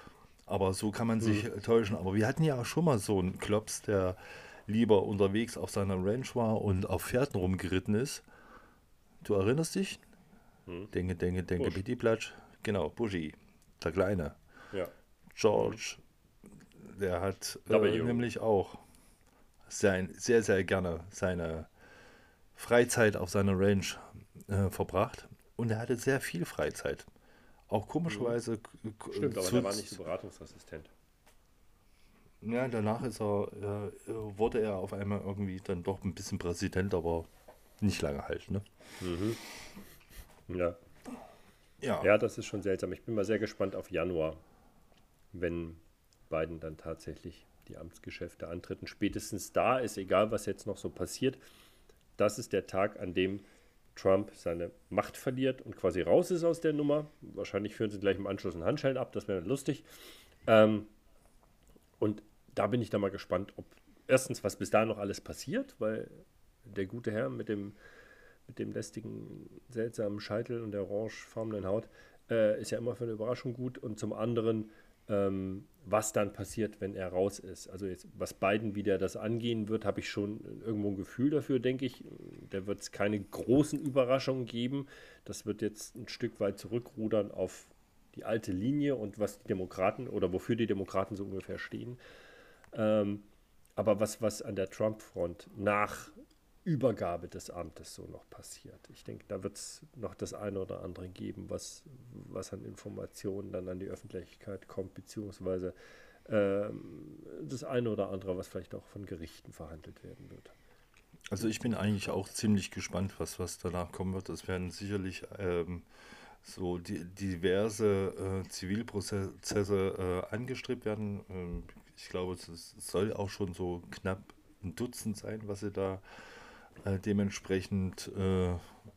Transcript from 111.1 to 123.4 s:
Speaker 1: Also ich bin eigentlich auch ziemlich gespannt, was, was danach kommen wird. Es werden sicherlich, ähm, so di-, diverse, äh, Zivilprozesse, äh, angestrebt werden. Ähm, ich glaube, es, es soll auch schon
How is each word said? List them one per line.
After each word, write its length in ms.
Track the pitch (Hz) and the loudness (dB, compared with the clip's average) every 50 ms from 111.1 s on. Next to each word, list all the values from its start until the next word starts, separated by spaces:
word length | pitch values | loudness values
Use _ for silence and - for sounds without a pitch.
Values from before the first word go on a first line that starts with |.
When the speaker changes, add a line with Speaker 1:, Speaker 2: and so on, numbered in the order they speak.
| - - - - | -20 -18 -10 -8
Speaker 1:
Also 180 | 101 95 113 | -6 0 0
ich 140 | 110 107 - | 0 0 0
bin 120 | - 120 107 | 0 -2 0
eigentlich 360 | - 95 104 104 98 - 104 | 2 2 2 2 2 0 0
auch 180 | - 98 98 | -2 -2 -2
ziemlich 420 | - - - - 107 104 98 - - | -4 -6 0 4 4 4 4 4 -2
gespannt, 460 | - 98 - - - 92 95 95 - - | -6 -8 -8 -4 -2 -2 -2 -2 -2 -4
was, 200 | 80 - - - | -6 -6 -4 -6
was 200 | 90 85 - - | -6 -6 -6 -4
danach 340 | - 90 85 90 87 85 - | -4 -2 -2 -2 -4 -4 -4
kommen 200 | - 92 95 92 | -4 -4 -2 -2
wird. 140 | 95 95 | -4 -4
Es 200 | - 82 - - - | -6 -8 -8 -4 -4
werden 200 | 92 90 90 90 | -2 -2 -2 -4
sicherlich, 520 | - - 101 98 104 98 92 92 85 - - - - - | -6 -8 -6 -4 -2 -2 -2 -4 -6 -8 -12 -12 -8 -4
ähm, 440 | 101 90 87 87 82 87 87 85 - - - - - - - - - - - - - | 0 2 2 2 0 0 -4 -8 -8 -14 -20 -20 -20 -20 -20 -20 -20 -20 -20 -20 -20
so 340 | - - - 92 87 90 87 | -16 -8 -4 -2 -2 -2 -2
di-, 260 | 85 92 104 76 85 | -4 -6 -6 -6 -6
diverse, 1400 | 87 95 - 101 95 92 82 90 92 92 98 107 113 101 117 110 104 98 98 98 90 - - 95 95 95 95 90 | -10 -10 -6 -4 -2 -2 2 4 4 4 4 2 0 0 4 4 6 6 6 2 0 -2 -4 -4 -2 -2 -2 -4
äh, 40 | - | -6
Zivilprozesse, 1700 | - - 95 90 101 113 117 - - 101 92 - 107 101 98 95 - - - - - 104 98 98 101 98 95 95 - - 90 90 90 90 - - | -8 -8 -4 -2 -2 -2 -2 -4 -4 -6 -4 -2 -2 -2 -2 -4 -6 -10 -8 -2 0 0 2 2 2 2 2 2 0 -2 -2 0 0 -2 -2 -4
äh, 40 | - | -6
angestrebt 500 | 110 123 127 127 - - - 123 123 - | -6 -4 -4 -6 -8 -4 -6 -6 -4 -2
werden. 360 | 107 107 104 107 101 101 95 - - | -4 -2 -2 -2 -4 -4 -6 -8 -8
Ähm, 340 | 92 92 87 87 87 85 85 - - - - - _ | -8 -6 -6 -6 -6 -8 -8 -10 -18 -20 -20 -20 _
ich 140 | - - - | -20 -14 -8
glaube, 240 | - 92 92 92 90 | -4 -4 -2 -2 -4
es, 140 | 87 - - | -6 -8 -14
es 260 | 85 82 - - - | -14 -14 -16 -18 -18
soll 360 | - - - - 87 101 113 - | -16 -14 -2 0 0 2 2 0
auch 160 | 104 101 98 | -2 -4 -6
schon 240 | - - | -4 -4